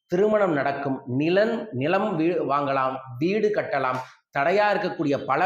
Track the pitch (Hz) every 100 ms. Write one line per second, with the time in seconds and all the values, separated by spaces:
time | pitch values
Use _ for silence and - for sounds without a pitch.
0 | _ 175 214 214 190 147 135 139 135 131
1 | - 127 160 190 220 226 - 123 143 190
2 | 214 165 165 165 139 143 139 135 131 131
3 | - - 165 208 214 208 - 143 131 127
4 | - - _ 143 147 196 208 196 180 180
5 | 147 131 - 139